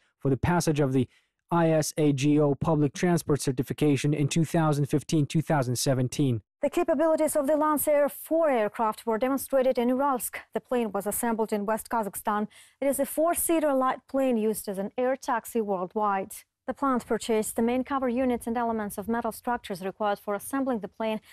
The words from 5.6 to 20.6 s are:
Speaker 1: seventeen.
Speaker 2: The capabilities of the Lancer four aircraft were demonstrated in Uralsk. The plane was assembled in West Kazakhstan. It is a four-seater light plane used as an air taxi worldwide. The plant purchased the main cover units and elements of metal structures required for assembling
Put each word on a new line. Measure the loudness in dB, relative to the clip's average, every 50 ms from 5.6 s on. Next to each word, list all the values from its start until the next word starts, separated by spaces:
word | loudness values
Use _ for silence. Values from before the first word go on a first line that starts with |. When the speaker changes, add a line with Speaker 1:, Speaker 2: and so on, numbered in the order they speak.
| 0 0 -2
Speaker 1:
seventeen. | -2 0 0 0 2 0 -2 0 0 0 0 0 -2 -4 _ _ _
Speaker 2:
The | -4 -2
capabilities | 0 0 0 2 2 2 2 2 2 2 2 2 2
of | 0 2
the | 2 2
Lancer | 2 2 2 2 2 2 2 4 4 2 2
four | 0 -6 -4 0 2 2 4 4
aircraft | 4 2 2 0 0 0 -2 -2 -2 -2 -4
were | -4 -2 0
demonstrated | 0 0 0 -2 -2 0 0 2 2 2 2
in | 2 2 2
Uralsk. | 2 2 2 0 0 -2 -4 -8 -10 -12 -14 _ -8
The | -8
plane | -4 _ 0 0 0 0
was | -2 -4 -4
assembled | -4 -4 -2 -2 -2 0 -2 -2 -2 -2
in | -2 -2
West | -2 -4 -4 -4 -4
Kazakhstan. | -2 -2 -2 -4 -6 -6 -4 -2 -2 0 -2 -4 -8 -14 -20 _ _ _
It | 0
is | 0 0 0
a | -2
four-seater | -2 0 0 2 2 2 0 0 0 2 2 2 2
light | 2 2 2 0 0 -4 -6 -6
plane | -2 0 2 2 2
used | 2 0 0 -2 -2 -6
as | -6 -6 -6
an | -6 -6 -4
air | -2 0 0 0
taxi | -2 -2 -2 -4 -4 -4 -4 -4 -4
worldwide. | -2 -2 -2 -2 -4 -4 -2 -2 0 0 0 -2 -4 -6 -12 -18 -20 _ _ _ _
The | -12 -6
plant | -2 0 0 0 0 0
purchased | -2 -4 -4 -2 0 0 0 -2 -2 -2
the | -2
main | 0 0 0 -2 -2
cover | -4 -4 -2 -2 -2
units | 0 0 0 0 -2 -2 -4
and | -6 -4
elements | -2 -2 -2 -4 -4 -6 -6 -8
of | -8 -6
metal | -4 -4 -2 -4 -4
structures | -6 -6 -6 -6 -6 -6 -6 -8 -10 -8 -8
required | -8 -6 -2 -2 -2 -2
for | -2 -4 -6 -6
assembling | -6 -6 -6 -6 -4